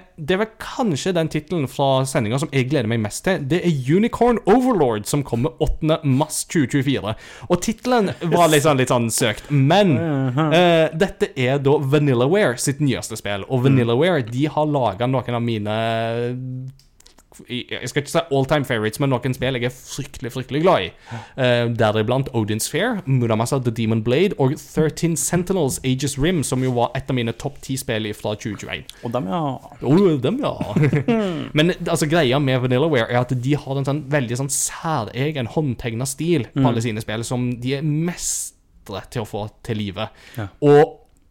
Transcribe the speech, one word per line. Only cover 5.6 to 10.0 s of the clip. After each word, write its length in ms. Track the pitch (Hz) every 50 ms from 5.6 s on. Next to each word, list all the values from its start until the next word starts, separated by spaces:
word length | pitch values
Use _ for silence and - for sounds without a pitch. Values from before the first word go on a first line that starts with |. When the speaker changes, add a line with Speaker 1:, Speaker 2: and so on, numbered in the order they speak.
| 151 - - - 160 151 156 165 -
Speaker 1:
mars 400 | 139 127 135 156 - - - -
tjue 200 | - - 170 131
tjuefire. 480 | 110 - 143 135 143 131 101 90 104 110 - - - - - - -
Og 100 | 180 175
titelen 520 | - - 220 - - 247 254 233 202 160 135 - - 165
var 160 | 160 175 170
litt 160 | 156 156 147 135
sånn, 140 | 160 143
litt 120 | 131 127 -
sånn 200 | 135 120 117 113
søkt, 400 | - - 135 110 104 - - -
men, 440 | 147 139 135 139 170 202 208 185 135
Speaker 2:
Mhm. 560 | 113